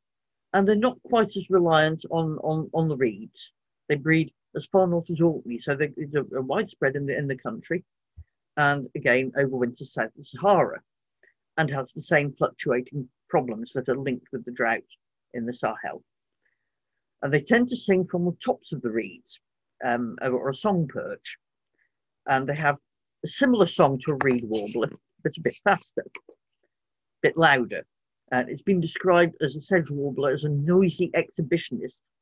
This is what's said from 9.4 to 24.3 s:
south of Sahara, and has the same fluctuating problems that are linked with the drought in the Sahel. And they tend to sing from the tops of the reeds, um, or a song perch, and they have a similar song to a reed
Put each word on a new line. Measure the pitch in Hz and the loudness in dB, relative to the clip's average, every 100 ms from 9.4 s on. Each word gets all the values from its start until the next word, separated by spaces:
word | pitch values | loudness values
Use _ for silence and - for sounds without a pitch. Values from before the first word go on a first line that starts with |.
| 139 127 120 123 135 | 0 0 -2 -4 -10
south | - 110 - | -6 -6 -8
of | 139 | -18
Sahara, | 131 190 185 113 - - _ _ _ _ _ _ - | 0 4 4 4 -2 -16 _ _ _ _ _ _ -2
and | 156 | -2
has | 139 127 | -2 -6
the | - | -12
same | - 156 143 | 0 2 2
fluctuating | - 151 - 156 123 123 143 127 _ _ | -2 -4 -2 -2 -2 -2 -8 -10 _ _
problems | 160 127 110 120 | -2 0 -6 -8
that | 135 127 | -6 -4
are | 127 | -4
linked | 139 123 - | -2 -6 -8
with | 135 | -12
the | 120 | -10
drought | 123 120 117 - - _ _ _ | -4 -2 -2 -6 -20 _ _ _
in | 123 117 | -8 -8
the | |
Sahel. | 120 110 110 76 73 - _ _ _ _ _ _ _ _ _ _ _ | -4 -4 -4 -10 -12 -16 _ _ _ _ _ _ _ _ _ _ _
And | 139 | 0
they | 147 | 0
tend | 143 240 247 | 4 2 2
to | 254 | -2
sing | - 185 180 | 2 2 2
from | 175 | -2
the | 175 170 | -2 -2
tops | - - - | -4 -4 -6
of | 143 | -6
the | 123 | -4
reeds, | 113 - - _ - _ _ _ _ | -4 -6 -12 _ -20 _ _ _ _
um, | 127 120 120 120 | -2 -2 -4 -4
or | 131 123 139 | -2 -2 -2
a | |
song | 135 - 180 151 | -2 0 0 0
perch, | 117 - 104 - - _ _ _ _ _ _ _ _ - | -4 -8 -10 -14 -18 _ _ _ _ _ _ _ _ -2
and | 135 135 | -2 0
they | 147 | -2
have | 151 143 _ _ _ _ | -2 -2 _ _ _ _
a | - | -10
similar | - 269 233 175 | 0 2 4 2
song | - 147 135 | 4 2 2
to | - | -4
a | 139 | 0
reed | 135 | 0